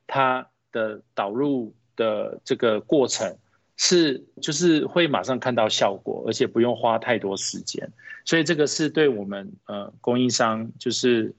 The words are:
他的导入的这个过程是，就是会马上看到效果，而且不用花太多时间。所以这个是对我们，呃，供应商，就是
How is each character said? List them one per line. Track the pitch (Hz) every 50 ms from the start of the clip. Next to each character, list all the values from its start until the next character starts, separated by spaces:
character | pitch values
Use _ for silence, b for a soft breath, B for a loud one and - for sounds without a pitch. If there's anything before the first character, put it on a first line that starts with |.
| _
他 | - - 139 135 131 127 127 127 _ _ _ _ _
的 | - 117 110 107 107 - - _ -
导 | - 104 101
入 | 104 123 143 147 139 127 113 107 - _ _ _ _
的 | - 113 110 107 104 104 - - - -
这 | - 131
个 | - 127 117 107 104
过 | - - 170 147 123
程 | 113 - - 95 92 - - _ _ _ _ _ _ _
是， | - - - 180 175 165 147 127 - - _ - -
就 | - 165
是 | 151 147 180 170 160 147 135
会 | - - 180 170
马 | 151 127 95
上 | 90 - 131 117
看 | - 131 120
到 | 117 110 107
效 | - - 127 101 98
果， | - - - - - 120
而 | 117
且 | 110 - 127
不 | 104 - 120
用 | 117 120 117
花 | - - 117 113 113
太 | - 123 117
多 | 104 98 98 98
时 | 95 - - - -
间。 | - - - - - - - B B B B B B
所 | - 165
以 | 165
这 | 151 156 170
个 | 151 147
是 | 135 - - 156 143
对 | - 160 156 143
我 | 120 104
们， | 101 98 101 98 98 95 - - _
呃， | - 107 101 101 104 - -
供 | - 123 120 123
应 | 127 123
商， | 120 - 120 113 110 113 113 117 -
就 | - - 123
是 | 113 - - 123 120 113 110 104 -